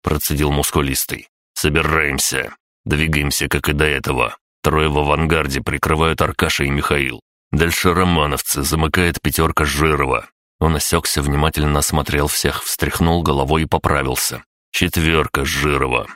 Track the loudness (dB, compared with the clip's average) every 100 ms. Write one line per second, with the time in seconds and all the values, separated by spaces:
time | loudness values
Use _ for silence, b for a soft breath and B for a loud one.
0 | -4 -2 -2 0 0 0 0 0 0 -2
1 | -4 -8 -12 _ _ -4 0 0 2 0
2 | 0 0 -2 -2 -6 -10 _ _ -2 0
3 | 2 2 0 -2 -2 -2 0 2 2 0
4 | -2 -2 -2 -6 _ _ 0 2 2 2
5 | 2 2 2 0 0 -4 -4 -4 0 2
6 | 2 0 -2 0 -2 0 0 0 0 0
7 | -2 -6 _ _ _ 0 0 2 2 2
8 | 2 2 2 -2 -4 -2 0 0 0 2
9 | 0 0 -2 0 0 2 0 2 2 2
10 | 0 -2 -4 _ _ -2 0 2 0 -2
11 | 0 -2 0 2 0 0 0 2 0 0
12 | 0 0 0 0 -2 -4 -6 -4 -2 0
13 | 2 2 2 0 2 0 2 0 0 0
14 | 0 -2 -4 -6 -14 _ _ -2 -2 2
15 | 2 2 0 -2 -2 -2 0 0 0 -2
16 | -4